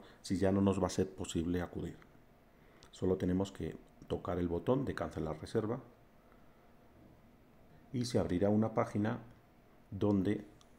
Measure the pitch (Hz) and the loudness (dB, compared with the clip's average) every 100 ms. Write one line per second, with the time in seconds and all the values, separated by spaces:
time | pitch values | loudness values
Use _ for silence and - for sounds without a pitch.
0 | - - - 90 95 98 98 95 90 - | -10 -16 -4 2 4 4 4 4 0 0
1 | 92 - 90 87 82 90 85 - 85 - | -2 -2 -4 -2 0 -2 -2 -6 -8 -10
2 | - - - - - - - - - - | -20 -20 -20 -20 -20 -20 -20 -20 -20 -2
3 | 92 92 92 92 98 - 80 - - - | 0 2 2 2 -2 -4 -8 -8 -18 -20
4 | - 85 - 90 87 85 123 139 113 - | -6 -6 -2 -2 0 0 0 0 0 -4
5 | 85 80 80 76 - 113 107 131 - - | -6 -4 -6 -6 -2 -2 -2 -6 -10 -20
6 | - - - - - - - - - - | -20 -20 -20 -20 -20 -20 -20 -20 -20 -20
7 | - - - - - - - - - 127 | -20 -20 -20 -20 -20 -20 -20 -20 -8 -6
8 | 117 110 80 90 101 107 110 117 113 104 | 0 2 2 2 4 4 2 0 -2 0
9 | 107 123 - - - - - - - 98 | -2 -2 -10 -20 -20 -20 -20 -20 -12 0
10 | 104 101 95 107 - - - | 2 4 2 0 -4 -20 -20